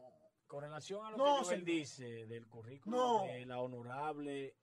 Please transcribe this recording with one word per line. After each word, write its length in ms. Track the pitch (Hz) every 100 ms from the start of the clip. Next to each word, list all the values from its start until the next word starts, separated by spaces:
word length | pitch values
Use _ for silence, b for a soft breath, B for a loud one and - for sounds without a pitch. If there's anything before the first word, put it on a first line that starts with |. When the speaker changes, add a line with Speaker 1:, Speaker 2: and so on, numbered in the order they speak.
| - - - _ -
Speaker 1:
con 160 | 143
relación 420 | 147 151 - 202
a 60 | 220
lo 80 | 220
Speaker 2:
No, 60 |
Speaker 1:
que 80 | 285
Joel 140 | 277 180
Speaker 2:
señor. 200 | 202 170
Speaker 1:
dice 600 | 165 143 - 120 117 110
del 200 | 117 117
currículum 520 | 117 110 139 202 247
Speaker 2:
No. 240 | 247 220
Speaker 1:
de 220 | 185 123 127
la 120 | 123
honorable 960 | 127 123 120 135 151 147 143 139 135 -